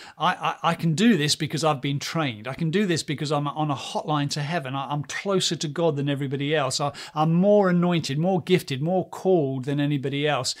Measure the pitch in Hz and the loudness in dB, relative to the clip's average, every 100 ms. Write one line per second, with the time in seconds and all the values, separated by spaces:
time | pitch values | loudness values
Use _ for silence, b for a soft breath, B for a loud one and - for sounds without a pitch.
0 | B B 165 - 160 - 160 165 165 151 | B B -2 0 -4 0 -2 0 0 4
1 | 233 180 147 - 156 147 156 139 143 139 | 4 4 2 0 -2 0 0 0 -2 -4
2 | - 165 143 104 120 131 160 185 202 160 | -4 -4 -4 -4 -10 -4 0 0 2 0
3 | - 139 151 147 147 147 151 131 - 214 | -2 -4 -2 -2 -2 -2 -2 -2 -4 -6
4 | - 147 143 151 143 175 135 139 131 147 | -2 -2 -2 -4 -4 -4 -4 -6 -4 -6
5 | - - 202 190 - 165 160 156 165 143 | -6 -6 0 0 0 -2 -4 0 0 0
6 | 143 139 143 139 143 156 131 - 143 B | -2 -2 -4 -4 0 0 0 -2 -4 B
7 | B 151 160 170 202 208 190 175 175 170 | B 0 2 4 6 6 6 4 4 2
8 | 143 143 180 185 - 175 - 131 160 185 | 0 0 0 0 2 2 2 -4 0 -2
9 | 180 - 185 180 135 135 135 143 143 143 | -2 -2 2 4 2 -2 -2 0 0 0
10 | 135 143 147 135 127 - | -2 0 0 0 -2 -6